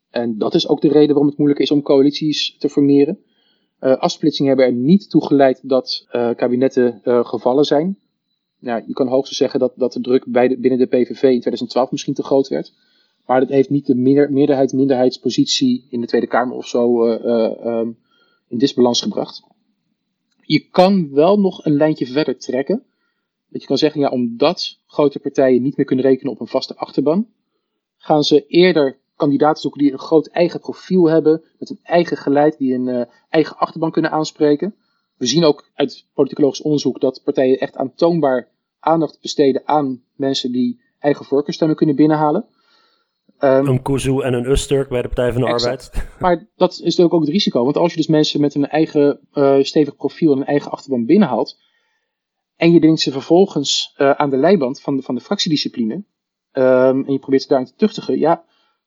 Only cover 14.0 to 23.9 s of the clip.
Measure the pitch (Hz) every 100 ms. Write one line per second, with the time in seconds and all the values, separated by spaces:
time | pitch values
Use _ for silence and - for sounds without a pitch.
14 | 131 139 143 139 147 135 131 131 135 127
15 | 127 - 127 147 135 - 127 123 - 120
16 | 120 120 117 123 123 123 - 123 120 120
17 | 113 110 117 117 110 - 117 117 113 113
18 | _ _ _ _ _ 120 139 - 123 117
19 | 107 - - - _ _ _ _ _ _
20 | _ _ _ _ - 156 - - 185 196
21 | 147 139 170 208 185 180 156 147 156 151
22 | 127 131 151 123 - 127 143 226 - _
23 | _ _ _ _ _ 123 - 139 151